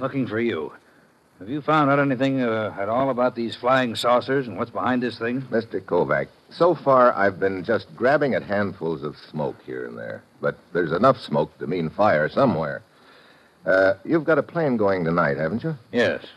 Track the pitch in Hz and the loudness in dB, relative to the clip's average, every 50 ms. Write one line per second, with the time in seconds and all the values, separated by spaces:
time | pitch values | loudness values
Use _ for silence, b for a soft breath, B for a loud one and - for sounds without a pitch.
0 | 131 135 135 139 120 104 107 113 120 113 92 80 73 64 - - b b b b | -8 -6 -4 -4 -4 -4 -2 -2 -2 -2 -2 -4 -6 -8 -12 -18 b b b b
1 | b b b b b _ _ - 92 107 143 151 135 151 156 156 147 135 143 143 | b b b b b _ _ -18 -14 -10 -10 -6 -2 2 2 4 4 4 4 4
2 | 143 139 127 113 135 135 135 131 123 117 113 110 107 98 87 98 101 104 113 127 | 2 2 2 0 0 0 0 0 0 0 0 0 -2 -4 -4 -4 -4 -2 0 0
3 | 135 135 123 120 123 127 120 120 117 107 98 - 120 123 135 131 127 117 107 - | 0 0 0 0 0 0 0 -2 -6 -6 -6 -2 0 2 2 2 2 0 -2 -2
4 | - 120 123 120 110 131 135 143 131 113 92 92 117 - - 98 95 120 127 123 | 0 2 2 2 2 0 -2 -2 -2 -4 -6 -6 -6 -6 -6 -4 -2 0 0 0
5 | 127 117 107 - 113 120 123 139 131 - - 117 110 - - 95 - - - 87 | -2 -2 -4 -4 -4 -4 -4 -4 -4 -2 -2 -2 -2 -2 -8 -8 -4 -2 0 0
6 | 76 69 73 69 69 - - _ _ - - - 165 180 165 - - 135 131 127 | 2 2 0 -2 -2 -4 -10 _ _ -10 -2 2 2 2 2 2 2 4 6 6
7 | 123 120 - - 98 101 92 82 95 98 95 92 85 113 110 101 - - 78 - | 6 6 4 4 2 0 0 0 -2 -2 -2 -2 -2 -2 -2 -2 -2 -6 -6 0
8 | 110 131 147 180 147 131 101 82 71 78 101 104 101 95 - - 82 82 80 69 | 2 2 2 2 2 0 0 -2 -2 -2 -2 -2 -2 -2 -4 -6 -6 -4 -4 -4
9 | 73 73 - - - - - 76 73 64 - - - 65 64 64 62 60 58 57 | -6 -10 -10 -12 -16 -12 -8 -6 -6 -6 -6 -10 -12 -12 -10 -10 -10 -10 -10 -12
10 | 57 55 53 53 - _ _ - - 73 - - - _ - 85 87 76 80 90 | -10 -10 -12 -12 -14 _ _ -4 -4 -4 -4 -4 -10 _ -2 -2 0 0 0 4
11 | 120 135 135 - - - 76 73 78 - - - 69 71 90 87 80 78 - 95 | 4 4 4 2 -2 -4 -2 -2 -2 -2 -6 -10 -8 -6 -4 -4 -4 -4 0 2
12 | 104 104 85 76 78 78 - 120 139 120 85 78 80 71 65 - - _ b b | 2 4 4 4 2 0 2 2 2 2 2 0 -2 -6 -6 -10 -14 _ b b
13 | b b b b b b b b b b b b - 90 92 95 95 95 98 - | b b b b b b b b b b b b -2 2 4 4 4 4 2 0
14 | - - 156 170 143 160 156 139 - - - 170 160 139 123 110 104 98 98 90 | -2 0 0 0 2 2 2 2 0 -2 -2 -2 0 0 2 2 2 2 2 2
15 | 82 82 85 87 82 73 69 69 80 80 101 117 - 160 151 - - - - 120 | 0 0 2 2 2 2 0 0 -2 -2 -2 -4 -4 -6 -6 -8 -10 -6 -2 0
16 | - 92 76 - - - - | 0 0 0 -4 -8 -14 -14